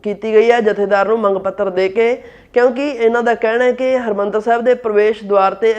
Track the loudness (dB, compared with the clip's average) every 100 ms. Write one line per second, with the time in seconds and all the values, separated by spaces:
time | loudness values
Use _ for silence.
0 | -8 -8 2 2 4 2 2 0 0 0
1 | 2 0 0 -2 -4 -4 -4 -2 -2 0
2 | -2 -2 -10 -20 -4 0 0 0 -6 0
3 | 0 2 0 0 0 0 0 0 -2 -2
4 | -2 -4 -2 -2 0 0 2 0 0 0
5 | 0 -2 0 2 2 0 -2